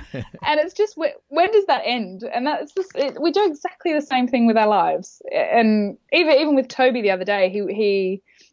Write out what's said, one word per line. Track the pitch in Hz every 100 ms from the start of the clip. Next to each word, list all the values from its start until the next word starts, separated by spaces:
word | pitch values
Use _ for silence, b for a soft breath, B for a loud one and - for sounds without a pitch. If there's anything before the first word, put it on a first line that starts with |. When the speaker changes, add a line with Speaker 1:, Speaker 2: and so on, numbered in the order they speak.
Speaker 1:
<laughs> | -
Speaker 2:
And | 131 - - - 302
it's | 359
just, | - 415 311
wh-, | 320 - _
when | 294 403
does | 440 381
that | 254 233
end? | 240 185 190
And | 233 240 277
that's | 294 302
just, | 381 370 -
it, | 277 -
we | 320
do | 392 403
exactly | 294 - - 349
the | 302
same | - 262 247
thing | 247 233
with | 220
our | 214
lives. | 202 165 156 - - -
And | 151 87 233 220 214 202 - -
even, | 330 320 277
even | 311 269
with | 262
Toby | - 254 240
the | 208
other | 185 185
day, | 202 185
he, | 208 190
he | 202 208 196 185 196 b b b